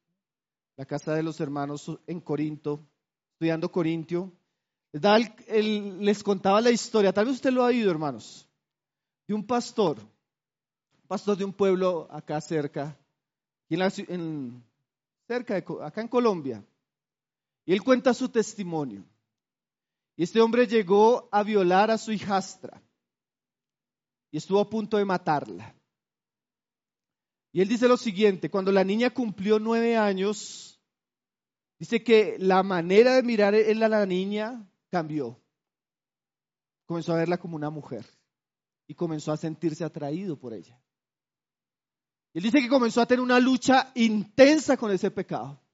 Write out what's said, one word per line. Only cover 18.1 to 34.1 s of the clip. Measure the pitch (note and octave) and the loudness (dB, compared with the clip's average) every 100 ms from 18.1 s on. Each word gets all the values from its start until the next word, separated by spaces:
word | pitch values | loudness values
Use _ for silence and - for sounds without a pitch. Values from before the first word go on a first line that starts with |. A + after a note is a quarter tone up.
su | A#3+ B3+ | 0 -2
testimonio. | A#3 G3+ - F3 D#3+ C#3 G2+ F2+ _ _ _ _ _ _ _ _ _ _ - | -2 -4 -6 -8 -6 -6 -10 -18 _ _ _ _ _ _ _ _ _ _ -6
Y | |
este | E3+ A3+ | 0 2
hombre | A3+ A#3+ A#3+ | 4 4 2
llegó | A3+ F3 G3+ A3 B3 - | 2 4 6 6 4 0
a | G#3 | -2
violar | G#3 G#3 F3+ F#3 G#3+ | 0 2 4 4 4
a | A3 | 0
su | - | -4
hijastra | G#3+ F3 G3 F#3+ - - - _ _ _ _ _ _ _ _ _ _ _ _ _ _ _ | -6 -2 -4 -4 -12 -20 -20 _ _ _ _ _ _ _ _ _ _ _ _ _ _ _
y | D3+ | -10
estuvo | - G3 | -2 0
a | G3+ | 0
punto | A3 G#3 G#3+ | -4 -2 -2
de | |
matarla. | G3+ F3+ - D3 - F2+ A2 - _ _ _ _ _ _ _ _ _ _ _ _ _ _ _ _ _ | 0 -2 0 -2 -2 -12 -18 -20 _ _ _ _ _ _ _ _ _ _ _ _ _ _ _ _ _
Y | D#3+ | -2
él | F#3+ | 0
dice | A#3 B3 | 2 4
lo | B3 | 2
siguiente: | A#3 F#3 G#3 F#3 D#3 | 0 2 2 2 -2
"Cuando | G3 F#3+ | -2 2
la | G3 | 2
niña | F#3 G#3+ B3 | 2 0 0
cumplió | B3 A#3 F#3 F#3+ G#3+ | -2 -6 -4 0 0
nueve | A3 A3+ A#3 A3+ | 2 0 2 2
años", | G#3 F#3+ G3 G#3 - - - _ _ _ _ _ _ _ _ _ _ - | 0 0 -2 -4 -10 -16 -20 _ _ _ _ _ _ _ _ _ _ -18
dice | E3 A#3 | -6 -4
que | A3+ A3 F#3 A2+ | 4 4 4 0
la | F#3+ F#3+ | 2 2
manera | F#3+ F3+ E3 G3+ B3 C4 | 2 -2 4 6 6 4
de | |
mirar | A#3+ A3 G3+ G#3+ | 2 2 2 4
él | A3 A3 | 2 2
a | A3 | 2
la | G#3+ | 2
niña | G3 | 0